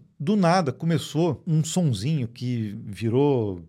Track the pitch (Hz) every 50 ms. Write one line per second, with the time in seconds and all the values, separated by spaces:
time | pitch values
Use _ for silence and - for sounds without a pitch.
0 | - _ _ - 143 151 214 214 180 165 175 190 170 131 117 - 165 165 170 147
1 | - - - 151 170 160 131 - - 185 156 160 156 - - 185 - 131 120 92
2 | 101 147 160 147 - 117 - - 120 127 123 117 110 104 98 113 113 - 98 92
3 | 113 113 110 131 143 147 139 123 110 101 92 87 82